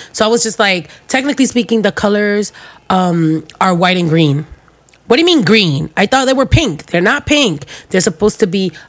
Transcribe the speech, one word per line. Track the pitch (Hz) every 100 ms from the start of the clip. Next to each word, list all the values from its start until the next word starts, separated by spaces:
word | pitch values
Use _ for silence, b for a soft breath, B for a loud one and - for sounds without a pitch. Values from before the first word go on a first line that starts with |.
| B
So | - 214
I |
was | 233
just | 226 220
like, | 202 185 - B -
"Technically | 262 277 277 254
speaking, | 247 - 226
the | 202
colors, | - 208 208 208 208 202 B B B -
um, | 185 180 170 156 156 - -
are | 190
white | 175 180 185
and | 170
green." | 165 151 143 151 - _ _ _ _ -
"What | 247
do |
you | 339
mean | 330
green? | 180 220 180 139 160 -
I | 202
thought | 262 262
they |
were | 262 262
pink." | 320 269 147 -
They're | 170
not | 196 285 -
pink. | 294 247 147 - B B
They're | 185
supposed | 202 - 208 -
to | 190
be | 190 185 B